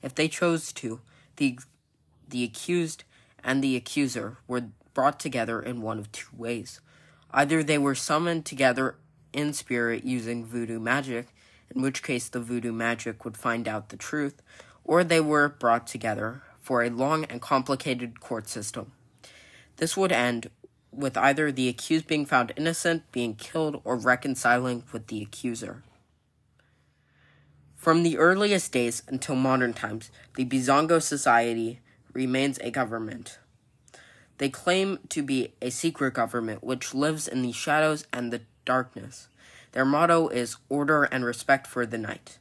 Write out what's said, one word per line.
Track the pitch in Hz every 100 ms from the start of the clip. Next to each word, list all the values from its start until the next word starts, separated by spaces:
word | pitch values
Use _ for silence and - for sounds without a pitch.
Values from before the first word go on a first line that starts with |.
If | 135
they | 127 160
chose | - 175 165 -
to, | - 120 113 - _ _ -
the, | 139 123 - _ _ _ _ _ -
the | 123
accused | 120 110 - 175 165 160 - _ _ _
and | - 135
the | 135 127
accuser | 123 - 139 123 104 - _
were | 123 120 - _
brought | - 135 147
together | 151 127 113 113
in | - 123
one | 110 110
of | 104
two | - - -
ways. | 117 120 - - _ - _ _ _
Either | - 143 160
they | 151 151
were | 143 135
summoned | - 156 170 165 156
together | 135 131 123 131 - _ _ _
in | 135 147
spirit | 139 - 123 117 117
using | 127 127 113 120 113
voodoo | 120 117 113
magic, | 113 131 131 117 120 _ _ _ _
in | 131
which | 131 131
case | - 127 -
the | 123
voodoo | 117 123 120
magic | 113 117 117 117 107 120
would | 107
find | 123 117 113
out | 107 107
the | 101
truth, | - 151 143 - _ - - -
or | - 165
they | 180 165
were | 151 151 143
brought | 139 120 117 -
together | 117 113 104 107 127 - -
for | - 127
a | 120
long | 120 135 156 156
and | 123
complicated | - 139 131 135 - 123 120 110
court | - 113 107
system. | - 104 - 117 - _ _ - - - - - -
This | 165 -
would | 190
end | 135 123 120 - _ - _ _
with | - 139 131
either | 131 139 151
the | 127 127
accused | 120 - 160 156
being | 156 143
found | 135 120 -
innocent, | 160 165 180 165 -
being | - 120 107
killed, | - 160 156 143 -
or | 123
reconciling | 113 127 143 131 120 120 127 120 -
with | 117 110
the | 110
accuser. | 104 - 123 113 104 - - _ _ _ _ _ _ _ _ _ _ _ _ _ _ _ _ _ _ -
From | - 165
the | 170 156
earliest | 165 190 208 196 -
days | 127 120 117 -
until | 131 - 131
modern | 131 131 123
times, | 113 110 113 - - - -
the | 127
Bizongo | 131 127 139 160 165
Society | 156 143 135 117 117 113 113 120 _ _ _
remains | 127 131 131 139 131
a | 120
government. | 120 120 113 110 - 107 - _ _ _ _ _ - - - _ _
They | 139
claim | - - 180 196 190 -
to | -
be | 139 131 - _
a | 123
secret | 123 165 160 135
government | 127 113 120 113 107
which | - 127 -
lives | 135 147 156 -
in | 131
the | 123
shadows | 117 - 151 156 151 -
and | 123 120
the | 120 117 _ -
darkness. | 127 117 - 95 - - _ - - -
Their | - 135
motto | 147 170 165 160
is | 123 120 - _
order | 139 143 151 143
and | 127 123
respect | 120 - 139 -
for | - 117
the | 113
night. | 104 - - -